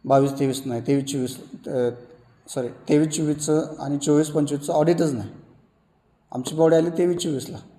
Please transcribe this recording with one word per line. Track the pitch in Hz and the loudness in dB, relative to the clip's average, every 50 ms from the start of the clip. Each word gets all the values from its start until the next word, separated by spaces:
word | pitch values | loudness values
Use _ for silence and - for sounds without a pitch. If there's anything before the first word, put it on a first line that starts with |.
| - | 2
बावीस | 127 135 139 139 139 139 - | 4 4 4 4 2 0 0
तेवीस | 143 135 127 135 - | -2 -2 -2 -4 -6
नाही, | 135 120 117 113 | -6 -6 -4 0
तेवीस | 143 139 139 135 | 0 0 0 0
चोवीस, | 135 143 135 127 120 - - - - - - - | -2 -4 -4 -4 -4 -6 -12 -16 -18 -18 -16 -10
अ, | - - 127 123 120 117 - - - - _ _ _ _ _ _ - | -4 -2 0 0 0 -2 -6 -18 -20 -20 _ _ _ _ _ _ -8
सॉरी, | - 135 123 | -6 -6 -6
तेवीस | 120 - - - - 151 147 156 | -6 -8 -12 -2 2 2 4 4
चोवीसचं | 156 151 - 156 151 151 151 - 151 156 156 - - 156 - | 2 0 -2 -2 -2 -2 -2 0 0 0 0 0 -2 -8 -8
आणि | 131 139 143 | -4 -4 -4
चोवीस | 143 143 151 147 147 156 | -2 2 4 4 4 4
पंचवीसचं | 151 151 156 147 143 147 139 143 - 165 | 2 0 -2 0 0 -2 -6 -4 0 2
ऑडिटच | 151 151 165 - 170 170 151 135 | 2 4 4 4 2 2 0 0
नाही. | 113 101 104 - - - _ _ _ _ _ _ _ _ _ _ _ _ _ _ _ _ _ | -4 -6 -8 -12 -18 -20 _ _ _ _ _ _ _ _ _ _ _ _ _ _ _ _ _
आमची | - 127 123 - 156 | -10 -8 -6 -6 0
बॉडी | 156 160 160 165 | 2 4 6 6
आली | 160 160 170 | 4 4 2
तेवीस | 170 - 175 175 175 | 0 0 2 2 0
चोवीसला | 175 - 170 147 127 - - - - - - _ | 0 -2 -4 -4 -4 -6 -8 -12 -14 -16 -20 _